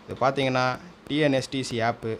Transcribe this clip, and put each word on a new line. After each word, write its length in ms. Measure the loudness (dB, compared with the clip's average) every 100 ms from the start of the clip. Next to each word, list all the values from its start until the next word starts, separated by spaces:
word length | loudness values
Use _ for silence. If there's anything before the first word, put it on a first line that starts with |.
இது 160 | -12 0
பார்த்தீங்கன்னா, 440 | 0 2 0 2 0 -2 -10 -20
டி 120 | -4 2
என் 160 | 4
எஸ் 180 | 2 0
டி 120 | -4
சி 180 | -2 0
ஆப்பு. 320 | 0 0 -4 -6